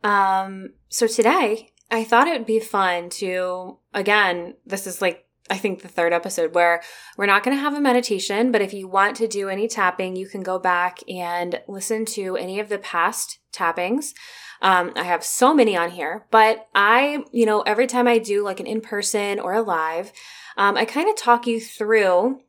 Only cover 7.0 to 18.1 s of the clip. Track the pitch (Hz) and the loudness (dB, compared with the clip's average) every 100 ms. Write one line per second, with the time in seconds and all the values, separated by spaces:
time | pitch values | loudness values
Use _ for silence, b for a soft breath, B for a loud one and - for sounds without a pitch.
7 | B - 202 196 208 277 285 294 277 247 | B -4 2 2 2 -2 -2 0 2 2
8 | 247 196 - 202 247 226 196 196 190 190 | 0 -4 -2 0 2 2 0 -6 -4 2
9 | 196 202 220 202 196 190 226 220 185 180 | 2 0 -4 -4 -4 -4 -4 0 0 0
10 | 185 185 190 202 185 185 185 180 180 180 | -6 -6 -8 -10 -6 -2 0 0 0 -4
11 | - 185 175 175 175 175 - 196 190 220 | -14 -10 -6 -6 -4 -6 -8 -12 -6 -4
12 | 220 220 190 185 180 190 208 202 202 175 | -4 -6 -6 -6 -6 -8 -6 -8 -4 0
13 | 175 226 - - _ - 170 165 180 254 | 0 -2 -10 -12 _ -4 -4 -2 -4 -4
14 | 294 - B B B B 190 185 175 - | -6 -16 B B B B 2 2 2 -4
15 | 175 170 - - 247 294 220 185 170 180 | -2 -2 -2 2 4 6 4 2 -2 -4
16 | 151 190 _ 220 220 220 - - 202 233 | -8 -8 _ 4 6 2 0 2 6 4
17 | 285 294 - 240 220 208 - 214 254 247 | 4 -2 -6 0 2 2 2 0 2 2
18 | 240 | 4